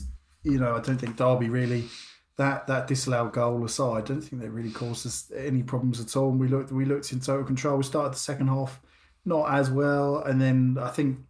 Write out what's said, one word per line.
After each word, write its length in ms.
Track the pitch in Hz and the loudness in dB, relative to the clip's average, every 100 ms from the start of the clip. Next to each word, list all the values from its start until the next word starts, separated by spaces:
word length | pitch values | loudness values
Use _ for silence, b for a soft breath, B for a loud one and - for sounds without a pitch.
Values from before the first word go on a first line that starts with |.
| - - _ _ | -10 -12 _ _
You 160 | 156 135 | 0 2
know, 160 | 123 117 | 2 0
I 60 | |
don't 160 | 117 127 | 0 -2
think 180 | 117 113 | -2 2
Derby 320 | 127 127 117 | 4 4 2
really, 380 | 123 123 120 113 B B B B - | 0 0 0 -4 B B B B -2
that, 280 | 139 135 - | 0 0 -2
that 200 | 131 127 | -2 0
disallowed 460 | 131 131 123 113 | -2 0 0 0
goal 300 | 120 120 120 | 0 0 0
aside, 340 | 117 - 131 110 | -2 -2 0 0
I 40 | |
don't 200 | 107 139 | -2 -6
think 200 | 151 127 | -6 -10
they 80 | 113 | -8
really 220 | 110 117 | -8 -8
caused 340 | 107 120 117 123 | -6 -6 -6 -6
us 260 | - - - | -8 -8 -8
any 260 | 139 131 | -2 0
problems 380 | - 127 127 117 | 0 0 0 -2
at 160 | 110 135 | -2 0
all. 140 | 135 | 2
And 80 | 131 | 2
we 80 | 131 | 2
looked, 240 | 135 135 | 2 0
we 140 | 135 135 | -2 0
looked 280 | 139 - | 0 -2
in 60 | 131 | -4
total 260 | 131 139 135 | -2 -2 0
control. 320 | 131 151 139 | -2 0 0
We 60 | |
started 300 | 135 151 143 | 0 0 -2
the 60 | 131 | -4
second 280 | - 139 135 | -6 -2 0
half 340 | 135 127 - b b b b - | 0 -2 -8 b b b b -2
not 260 | 160 151 | 0 2
as 180 | 139 131 | 2 2
well, 540 | 135 143 143 143 143 | 2 2 2 2 0
and 180 | 139 131 | 0 2
then 360 | 131 131 127 127 | 4 6 4 2
I 80 | 123 | -2
think, 300 | 123 143 131 - | 0 0 -2 -8